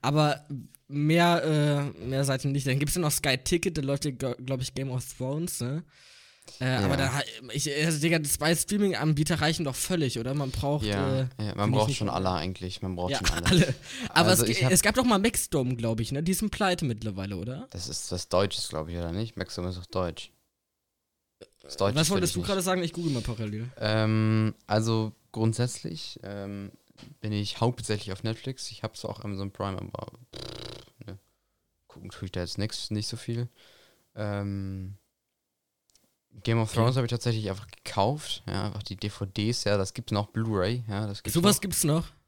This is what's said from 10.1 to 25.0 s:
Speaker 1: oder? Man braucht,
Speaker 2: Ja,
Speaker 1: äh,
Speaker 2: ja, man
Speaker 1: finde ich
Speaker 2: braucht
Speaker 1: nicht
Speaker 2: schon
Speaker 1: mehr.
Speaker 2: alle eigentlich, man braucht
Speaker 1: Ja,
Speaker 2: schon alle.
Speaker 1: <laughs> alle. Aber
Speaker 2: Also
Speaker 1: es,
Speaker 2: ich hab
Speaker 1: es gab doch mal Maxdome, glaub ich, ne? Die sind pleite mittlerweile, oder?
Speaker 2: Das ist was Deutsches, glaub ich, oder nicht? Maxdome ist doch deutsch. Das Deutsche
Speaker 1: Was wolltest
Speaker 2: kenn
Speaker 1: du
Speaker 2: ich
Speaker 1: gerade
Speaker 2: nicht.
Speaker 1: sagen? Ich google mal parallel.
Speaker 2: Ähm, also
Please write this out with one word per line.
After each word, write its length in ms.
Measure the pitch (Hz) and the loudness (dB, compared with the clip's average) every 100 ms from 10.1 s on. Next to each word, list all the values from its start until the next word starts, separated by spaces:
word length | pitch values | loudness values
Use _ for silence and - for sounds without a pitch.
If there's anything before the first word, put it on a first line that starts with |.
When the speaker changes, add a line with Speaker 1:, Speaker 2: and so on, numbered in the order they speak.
| 117 | 0
Speaker 1:
oder? 160 | 120 | -2
Man 160 | 143 135 | -2 -2
braucht, 340 | - 143 147 | -2 0 0
Speaker 2:
Ja, 360 | 107 101 135 135 | 2 2 2 2
Speaker 1:
äh, 0 | |
Speaker 2:
ja, 80 | 131 - | 0 -2
man 0 | |
Speaker 1:
finde 260 | 107 90 | -4 0
ich 80 | 104 | 4
Speaker 2:
braucht 160 | 107 110 | 4 4
Speaker 1:
nicht 80 | 135 | 2
Speaker 2:
schon 80 | 101 | 0
Speaker 1:
mehr. 80 | 90 | 2
Speaker 2:
alle 160 | 95 | 2
eigentlich, 500 | 90 87 92 90 - | 0 -2 -4 -8 -6
man 140 | 92 90 | -6 -2
braucht 160 | 90 | 0
Speaker 1:
Ja, 80 | 139 | 0
Speaker 2:
schon 100 | - | 0
alle. 160 | - 87 | 2 4
Speaker 1:
<laughs> 40 | |
alle. 260 | 180 156 - - - - | 6 4 0 -8 -10 0
Aber 200 | 156 170 | 4 6
Speaker 2:
Also 140 | 185 | 6
Speaker 1:
es, 60 | 110 | 4
Speaker 2:
ich 160 | 120 127 | 4 4
hab 60 | |
Speaker 1:
es 100 | 185 | 6
gab 140 | 202 - | 6 4
doch 100 | 247 | 4
mal 140 | 202 | 4
Maxdome, 560 | 226 - - 147 127 123 | 4 0 0 0 0 0
glaub 240 | 113 113 | 0 0
ich, 120 | 113 | -2
ne? 120 | 139 | -2
Die 100 | 165 | 0
sind 160 | 185 208 | 0 -2
pleite 340 | - 196 180 | 0 0 2
mittlerweile, 540 | 147 113 110 95 98 98 | 0 -2 -4 -4 -6 -4
oder? 300 | 107 135 254 | -6 -8 -10
Speaker 2:
Das 180 | 92 85 | -10 -8
ist 240 | - - | -8 -6
was 160 | 90 - | -6 2
Deutsches, 420 | 90 101 - - | 4 4 0 -4
glaub 200 | 78 78 | -4 -4
ich, 80 | 85 | -4
oder 140 | 85 | -4
nicht? 260 | 87 113 - | -4 -4 -6
Maxdome 320 | - - 90 | -8 -4 -4
ist 80 | 90 | -6
doch 80 | 90 | -4
deutsch. 460 | 95 90 82 - _ _ _ _ _ _ _ _ _ _ _ - _ | -2 -2 -4 -14 _ _ _ _ _ _ _ _ _ _ _ -20 _
Das 160 | 73 67 | -16 0
Deutsche 180 | 98 135 | 2 4
Speaker 1:
Was 140 | 160 | 4
wolltest 240 | 190 180 | 4 2
Speaker 2:
kenn 80 | 175 | 0
Speaker 1:
du 20 | |
Speaker 2:
ich 40 | 175 | -2
Speaker 1:
gerade 100 | 190 | 0
Speaker 2:
nicht. 80 | 180 | 2
Speaker 1:
sagen? 180 | 185 | 0
Ich 100 | 170 | 0
google 200 | 170 165 | -2 -2
mal 80 | 127 | 0
parallel. 480 | 110 113 107 107 120 - | -2 -4 -4 -6 -8 -2
Speaker 2:
Ähm, 760 | 107 110 110 110 110 110 107 - - | 2 4 4 4 4 4 2 -2 0
also 480 | 107 113 113 | 2 4 2